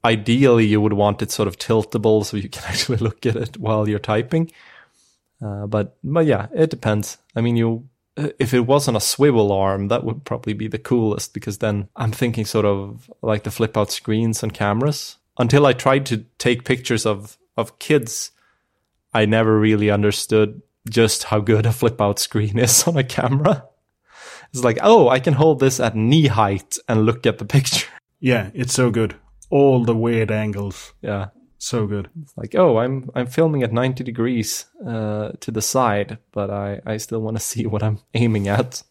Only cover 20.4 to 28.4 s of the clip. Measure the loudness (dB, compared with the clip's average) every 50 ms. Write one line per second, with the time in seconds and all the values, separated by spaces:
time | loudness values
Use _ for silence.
20.4 | 2 2 -2 -14 _ _ _ _ _ -4 2 2 2 2 2 -4 -4 -2 -2 0
21.4 | 2 2 2 2 2 0 0 0 0 -2 0 0 -2 -2 0 -2 -6 -4 -2 -4
22.4 | -2 -2 0 0 2 2 2 2 2 2 0 0 -2 -2 -2 -2 -2 0 0 0
23.4 | 0 -2 -4 -4 -6 _ _ _ _ _ _ _ _ _ _ -20 -20 -20 -20 -20
24.4 | -20 _ -8 -2 0 0 0 2 4 6 6 8 8 6 4 4 2 2 2 4
25.4 | 4 4 4 4 2 0 2 0 -2 -2 0 0 2 4 4 4 4 4 4 2
26.4 | 2 2 0 -4 -6 _ -12 -10 _ -2 0 2 2 2 0 2 -2 -2 -2 -2
27.4 | -8 0 2 2 2 2 -4 -4 -6 -8 -14 -20 _ _ _ _ 0 0 0 0